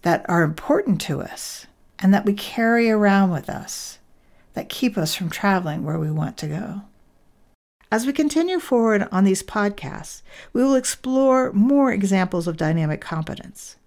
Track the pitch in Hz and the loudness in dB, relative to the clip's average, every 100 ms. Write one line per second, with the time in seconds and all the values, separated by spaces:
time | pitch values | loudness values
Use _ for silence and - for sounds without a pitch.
0 | 175 170 - 170 156 156 - 311 330 170 | 2 0 2 2 2 -2 0 0 2 -2
1 | - 139 - - - - - _ _ - | -2 -6 -6 -12 -14 -14 -18 _ _ 0
2 | 190 202 202 202 - - 226 233 233 214 | 2 4 2 -2 -4 -2 2 4 4 4
3 | 208 196 190 160 - - - - - - | 4 4 4 0 -6 -10 -10 -12 -14 -18
4 | _ _ _ _ _ - - - 247 202 | _ _ _ _ _ -12 -10 -2 -2 0
5 | 156 - 170 - 202 190 175 151 151 160 | -4 -4 -6 -2 0 0 -2 -6 -4 -4
6 | 156 156 - - 156 151 - 202 202 _ | -2 -2 -4 -6 -8 -8 -8 -12 -14 _
7 | _ _ _ _ _ _ _ _ _ 220 | _ _ _ _ _ _ _ _ _ -2
8 | 254 277 302 311 339 370 - 240 226 214 | 0 0 2 2 0 -2 0 2 4 2
9 | - 185 196 190 - 214 208 202 151 - | 0 2 4 2 -2 -2 -2 -4 -12 -12
10 | - - - - - - 269 269 254 - | -14 -18 -20 -20 -6 0 4 4 2 -6
11 | 254 262 269 262 254 196 233 285 269 220 | -2 2 4 4 2 2 4 6 4 2
12 | 196 190 185 180 170 165 156 165 156 151 | 2 2 2 -2 -4 -2 0 0 0 -4
13 | - 160 156 - - - - - | -6 -6 -6 -10 -14 -20 -20 -20